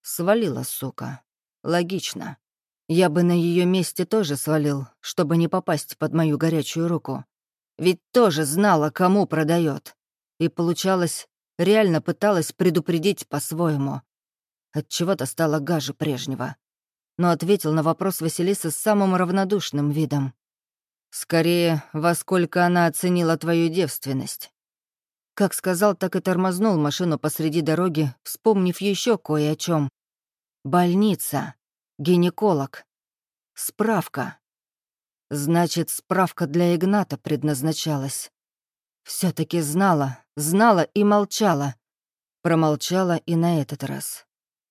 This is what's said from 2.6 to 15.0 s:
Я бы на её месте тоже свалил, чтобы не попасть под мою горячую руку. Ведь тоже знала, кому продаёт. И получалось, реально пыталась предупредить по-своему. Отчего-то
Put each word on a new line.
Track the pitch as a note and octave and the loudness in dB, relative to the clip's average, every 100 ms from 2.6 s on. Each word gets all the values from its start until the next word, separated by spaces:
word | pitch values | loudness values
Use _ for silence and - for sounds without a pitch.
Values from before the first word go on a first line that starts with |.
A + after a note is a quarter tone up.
| _ _ - | _ _ -2
Я | E3 F3+ | 2 2
бы | E3 | 4
на | F3 | 2
её | F3 E3+ F3 F3+ | 2 2 2 2
месте | F#3 E3+ - | 2 0 -4
тоже | F3 A3 D#3+ C#3+ | -2 0 0 -4
свалил, | D#3 D3+ D3 C#3 C3 _ | 0 0 0 -2 -6 _
чтобы | - - D3+ E3 | -8 -2 0 2
не | E3 | 2
попасть | F#3 - E3 - - | 0 -2 -4 -4 -4
под | G3+ | -2
мою | E3 D#3+ D3 | 2 2 2
горячую | D#3+ D#3+ - E3 E3+ | 0 0 -2 -4 -2
руку. | E3 - C3 - _ _ _ _ - | -2 -4 -10 -12 _ _ _ _ -2
Ведь | E3+ F3 _ | 0 0 _
тоже | B3 A3 D3+ | 4 4 2
знала, | C#3+ E3 G#3 D#3+ D3+ | -2 2 4 4 2
кому | - F#3 G3+ F#3 | 2 2 2 2
продаёт. | D#3+ D#3 E3+ D#3 C#3 - - _ _ _ - | 0 2 2 0 -4 -10 -20 _ _ _ -4
И | D#3+ | -2
получалось, | - E3+ E3 F#3+ F#3 E3+ - - _ _ - | 0 -2 0 0 2 0 -4 -12 _ _ -2
реально | F3 G#3+ G3+ D#3+ | 2 4 4 2
пыталась | F3 D#3+ G#3 F#3 D3+ | -2 0 2 2 0
предупредить | - F3+ D#3+ D3+ E3+ F#3 E3+ - | 0 0 2 0 0 0 -2 -4
по-своему. | C#3+ - D#3+ E3+ C#3+ C#3 B2 - _ _ _ _ _ _ | -8 -6 -2 0 0 -2 -6 -14 _ _ _ _ _ _
Отчего-то | D3+ - - | -8 -6 -4